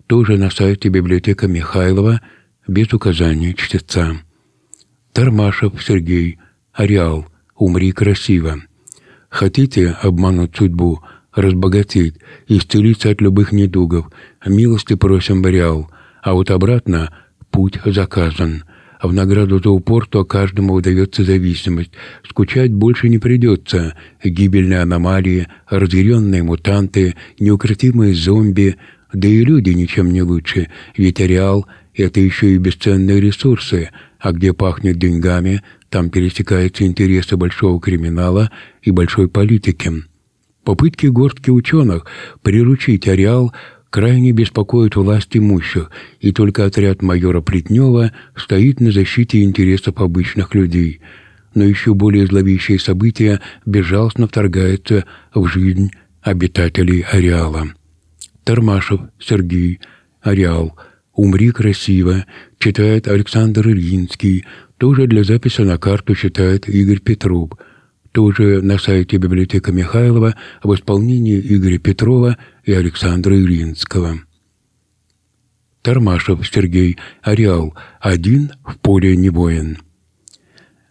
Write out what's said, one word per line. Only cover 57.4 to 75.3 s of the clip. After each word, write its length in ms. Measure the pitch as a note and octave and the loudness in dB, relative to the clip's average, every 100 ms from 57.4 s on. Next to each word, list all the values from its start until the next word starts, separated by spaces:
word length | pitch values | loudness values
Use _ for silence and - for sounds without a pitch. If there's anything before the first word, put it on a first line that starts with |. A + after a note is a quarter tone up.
| E2 D#2 D#2 - _ _ _ _ - _ | -2 -4 -8 -12 _ _ _ _ -20 _
Тормашев 580 | - A#2 A2+ G2 - G2 - - | -4 0 2 0 -2 -6 -6 -12
Сергей, 600 | - G#2+ F2 F2 F2 F2 - _ _ _ | -4 -2 0 -2 -2 -4 -12 _ _ _
ареал, 560 | - G2 F2+ E2 D#2+ - - _ _ - | -2 0 0 0 -4 -10 -20 _ _ 0
умри 340 | G2+ F#2+ A#2 | 2 2 2
красиво, 800 | A#2+ G#2 G2 - F#2+ F2+ F#2 F#2 - - - | 2 0 -2 0 0 0 -2 -6 -16 -20 -6
читает 480 | A2+ G2+ G#2+ A2 G#2+ | -2 0 0 0 0
Александр 640 | G2+ G#2 A2+ A2 G#2+ A2 | -2 0 0 0 2 2
Ильинский, 760 | G#2 E2+ F#2 F2+ - G2+ F#2 - - - - | 0 0 -2 -4 -4 -2 -2 -4 -18 -20 -2
тоже 300 | B2+ C3+ C3 | 0 2 2
для 160 | A2 | 2
записи 380 | G2 A2+ B2 - | 2 0 0 -2
на 180 | G2+ F2 | -2 -2
карту 340 | G2 G2+ - | -2 -2 -2
читает 560 | G2+ G2 - F#2 F#2+ F#2+ | -2 -2 -2 0 0 0
Игорь 300 | G2+ G2 G2+ | 0 2 2
Петров, 540 | - A2 G2 F2+ D#2+ - - _ _ _ _ | 0 -2 0 -2 -4 -10 -20 _ _ _ _
тоже 500 | - G#2+ G2 G#2 G2 | 0 2 4 2 2
на 160 | G2 G2 | 0 0
сайте 380 | - F#2+ F2+ G2+ | 0 0 0 0
библиотека 540 | F2+ F#2 F#2 G2 - | 0 0 0 -2 -2
Михайлова 640 | F2+ F2+ A2+ A#2+ A#2 A2+ A2 - - | -2 -2 0 2 2 2 -2 -10 -6
в 100 | G2+ | -2
исполнении 640 | G2 - G2+ A2+ B2 A2+ G2+ | -2 0 0 0 0 0 0
Игоря 380 | - G2+ F#2 F2+ | 0 0 2 0
Петрова 600 | G2 F#2+ A2+ B2+ B2 A#2+ - _ | -2 0 2 2 2 -2 -8 _
и 100 | - | -2
Александра 640 | F#2+ F2 - F#2 F2 F2+ G2 | -2 -2 -2 -4 -2 2 2
Ильинского. 840 | F2+ F2 E2 D#2+ - F#2+ F2 E2 - _ _ _ _ _ _ _ _ _ _ | 2 0 -4 -8 -6 -4 -4 -6 -12 _ _ _ _ _ _ _ _ _ _